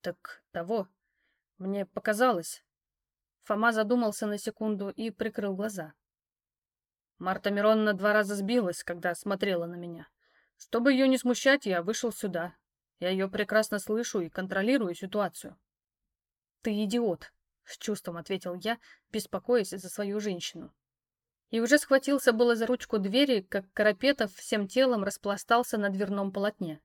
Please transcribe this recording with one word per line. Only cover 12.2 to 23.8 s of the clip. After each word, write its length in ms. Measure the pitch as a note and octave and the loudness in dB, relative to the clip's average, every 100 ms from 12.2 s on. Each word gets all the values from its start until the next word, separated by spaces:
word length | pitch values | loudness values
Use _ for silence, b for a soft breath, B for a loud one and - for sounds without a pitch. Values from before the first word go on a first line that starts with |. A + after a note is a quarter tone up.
| G#3 E3+ E3+ - _ _ _ _ | -6 -4 -6 -12 _ _ _ _
Я 100 | F3+ | -2
её 180 | F#3+ F#3+ | 0 -2
прекрасно 520 | G3+ G3+ G#3 G#3+ G#3 | -2 2 2 2 -4
слышу 400 | - G#3+ A#3+ G#3 | -2 -2 -2 -4
и 80 | E3 | -4
контролирую 680 | - F#3+ F#3+ G#3 C4+ G3+ | -6 -4 -2 2 2 2
ситуацию». 640 | E3+ F#3 G#3 F#3+ - - - _ _ _ _ _ _ _ _ _ _ | -4 -6 -2 -2 -4 -18 -20 _ _ _ _ _ _ _ _ _ _
«Ты 220 | A#3 G#3 | -4 -2
идиот», 480 | G#3+ A#3+ A#3 E3+ - _ _ _ _ | 0 0 0 -2 -8 _ _ _ _
с 80 | - | -12
чувством 400 | - G3+ - E3+ | -6 -6 -6 -10
ответил 380 | D#3+ F#3+ - | -6 -6 -6
я, 240 | F3+ G3+ A3+ b b _ | -6 -6 -6 b b _
беспокоясь 580 | A3 - F#3+ - A#3+ F#3+ | -8 -6 -8 2 2 2
за 180 | F#3+ F3+ | -8 -12
свою 320 | - G3+ G#3 | -6 -4 -2
женщину. 540 | G#3 F3 - E3+ - _ _ _ _ _ _ _ _ | -4 -4 -8 -12 -18 _ _ _ _ _ _ _ _
И 100 | A3+ | -2
уже 180 | A3+ D4 | 6 4
схватился 540 | - C4+ C#4 C#4 - | 6 2 4 2 4
было 240 | A3 A#3+ A3+ | 4 4 4
за 100 | A#3 | 2
ручку 320 | B3 - A3 | -2 0 -2
двери, 440 | G3 A#3 C#4+ A3+ | 2 2 4 2
как 280 | F#3+ G3+ G3 | 0 -6 -6
Карапетов 600 | - | 2